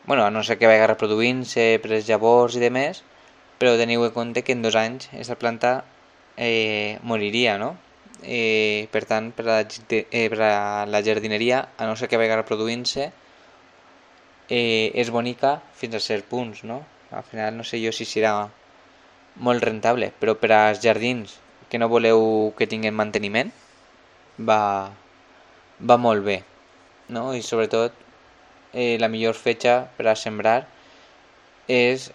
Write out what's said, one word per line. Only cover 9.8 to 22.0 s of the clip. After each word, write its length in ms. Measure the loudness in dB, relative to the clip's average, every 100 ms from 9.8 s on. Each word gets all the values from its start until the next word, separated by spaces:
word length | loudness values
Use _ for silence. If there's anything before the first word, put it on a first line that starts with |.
| -4 -4 -2
eh, 160 | -2 -2
per 140 | 0
a 100 | 2 2 -2 -4
la 180 | -2 0 0
jardineria, 560 | -2 -2 -2 0 0 -4 -8
a 80 | -8
no 80 | -6
ser 160 | -2
que 80 | 0
vagi 160 | 2 0
reproduint-se, 720 | -2 -4 -4 -4 -6 -6 -8 -10 _ _ -20 -20 _ _ -20 -20 _ _ _ _ -4
eh, 420 | -2 0 0 0 -2
és 100 | -2
bonica 520 | -2 -4 -2 -2 -2 -6 -14
fins 160 | -10 -6
a 80 |
certs 240 | -4 -6 -4
punts, 360 | -8 -8 -10 -12
no? 160 | -12 -14 -20 _
Al 120 | -14
final, 320 | -12 -8 -6 -6
no 80 |
sé 160 | -8 -6
jo 120 | -4 -4
si 100 | -6
serà 240 | 0 2 0 -4 -12 _ _ _ _ _ _ _ -4 0
molt 160 | 0
rentable, 480 | 0 0 0 0 -2 -2
però 160 | -2 0
per 160 | 4
als 320 | 6 4 4
jardins 540 | 2 2 0 -4 -10 -20 -20 _ -10
que 100 | -2
no 80 | 0
voleu 640 | 2